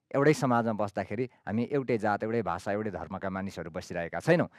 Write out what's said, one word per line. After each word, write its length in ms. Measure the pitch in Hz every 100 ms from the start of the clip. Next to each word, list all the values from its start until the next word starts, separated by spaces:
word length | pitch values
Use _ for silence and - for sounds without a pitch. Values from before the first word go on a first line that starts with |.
| _ 139
एउटै 180 | 143
समाजमा 400 | 151 139 117 113
बस्दाखेरि 560 | 104 104 101 98 107 127 - -
हामी 160 | 110
एउटै 340 | 120 143 127 117
जात, 260 | 107 101
एउटै 180 | 110 117
भाषा, 300 | 90 87 104
एउटै 200 | 104 110
धर्मका 380 | 87 82 95 95
मानिसहरू 420 | 95 95 90 82
बसिरहेका 480 | 87 - 87 85 85
छैनौँ। 280 | 147 170 113